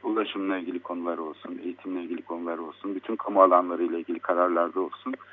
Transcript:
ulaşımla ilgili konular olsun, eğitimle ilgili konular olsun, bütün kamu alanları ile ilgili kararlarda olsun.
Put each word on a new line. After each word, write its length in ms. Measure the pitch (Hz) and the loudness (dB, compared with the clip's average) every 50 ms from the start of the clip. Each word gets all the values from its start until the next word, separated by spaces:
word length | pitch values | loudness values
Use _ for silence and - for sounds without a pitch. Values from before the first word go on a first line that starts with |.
| - | -2
ulaşımla 560 | 120 107 110 104 - - 101 98 95 98 92 | -2 0 0 -2 -2 -4 -4 -2 -2 -2 -4
ilgili 220 | 87 85 90 87 | -4 -6 -8 -8
konular 380 | - - 87 87 87 87 85 82 | -6 -6 -8 -6 -4 -4 -4 -4
olsun, 420 | 80 78 73 - - 87 87 87 82 | -6 -8 -10 -12 -12 -12 -12 -8 -8
eğitimle 380 | 87 87 - - 95 92 90 87 | -8 -10 -8 -8 -8 -6 -6 -6
ilgili 200 | 80 87 82 - | -6 -8 -8 -8
konular 360 | - 85 85 85 85 82 82 | -8 -8 -6 -6 -6 -6 -6
olsun, 360 | 85 80 76 - - 101 98 | -8 -10 -12 -10 -8 -6 -6
bütün 220 | 95 - - 113 | -6 -6 -6 -6
kamu 260 | 104 - 104 104 98 95 | -6 -4 0 8 8 8
alanları 400 | 92 90 90 90 90 87 80 87 | 10 10 6 6 4 0 0 0
ile 160 | 82 82 82 | 0 0 -4
ilgili 200 | 80 - 85 80 | -4 -4 -6 -4
kararlarda 640 | - - 90 87 90 90 87 85 85 85 82 92 | -2 -2 2 2 4 4 4 2 2 2 0 -2
olsun. 340 | 92 78 - - - 131 131 - - - | -4 -4 -6 -10 -8 -10 -10 -10 -12 -20